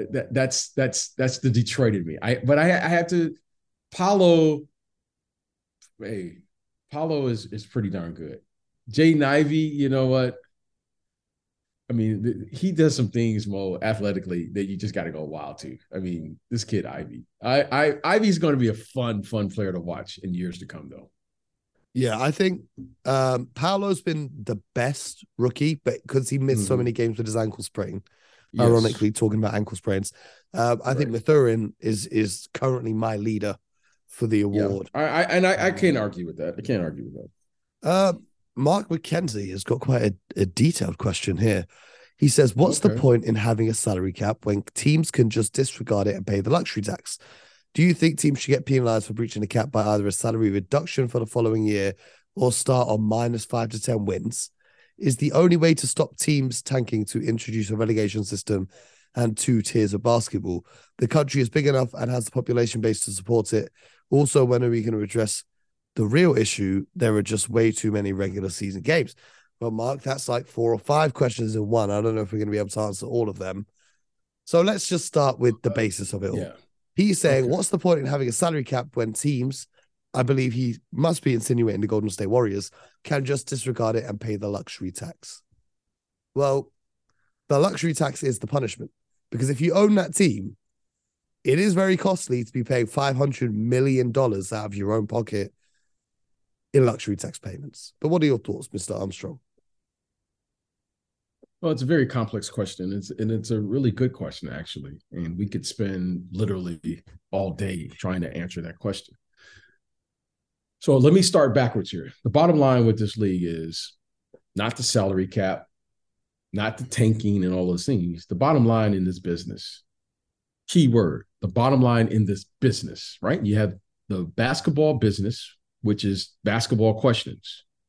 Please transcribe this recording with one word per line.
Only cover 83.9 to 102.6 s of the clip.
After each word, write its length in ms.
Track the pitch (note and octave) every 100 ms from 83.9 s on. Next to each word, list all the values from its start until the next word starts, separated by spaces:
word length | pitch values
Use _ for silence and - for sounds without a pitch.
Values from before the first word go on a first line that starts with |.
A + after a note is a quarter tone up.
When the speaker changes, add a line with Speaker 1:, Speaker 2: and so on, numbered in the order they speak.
| A2+
Speaker 2:
it 100 | -
and 140 | G#2
pay 160 | A#2 G#2
the 120 | G#2
luxury 420 | G2+ - - F#2+
tax?" 500 | - - - - - _ _ _ _ _ _ _ _ _ C3+
Well, 360 | C#3 C#3 - _ _ _ _ _ _ _ -
the 120 | C#3
luxury 340 | F#3 E3 E3
tax 300 | D3+ D3 C3
is 160 | C3+ A2
the 80 | A2+
punishment, 440 | C#3+ A2+ - - _ _ _ _
because 200 | A#2 C3
if 120 | C3
you 120 | E3
own 220 | F3 G#3 G#3
that 200 | E3+ -
team, 400 | F3+ G#2 F#2+ - _ _ _ _ _ _ _ _
it 140 | B2 D3
is 140 | G#3
very 220 | F3+ F#3+ F#3
costly 460 | G3 F#3 - B2
to 80 | A2+
be 120 | B2+
paying 220 | A#2 B2+ A2+
five 280 | - C#3 C3
hundred 360 | C#3+ B2+ B2 G#2
million 560 | A#2 B2 C3+ C3 A#2+
dollars 400 | A#2+ B2+ G2 F#2
out 120 | G#2+ G#2+
of 100 | G2+
your 160 | G2
own 120 | A2 G#2
pocket 460 | A#2 G#2+ G#2 G2+ - _ _ _ _ _ _ _ _ _ _ _
in 120 | C#3+ B2
luxury 300 | G#2+ - G2
tax 240 | - -
payments. 540 | - F#2 C#3+ - - _
But 80 | D3+
what 120 | F3
are 40 | D3+
your 120 | A#2
thoughts, 300 | - G2+ -
Mister 200 | G2 -
Armstrong? 460 | G2 F#2+ F#2 F#2+ C#3+ _ _ _ _ _ _ _ _ _ _ _ _ _ _ _ _ _ _ _ _ _ _
Speaker 1:
Well, 120 | E3+
it's 80 | D3
a 40 | C3
very 180 | E3 B2+
complex 440 | B2 A2 G#2+ -
question. 440 | -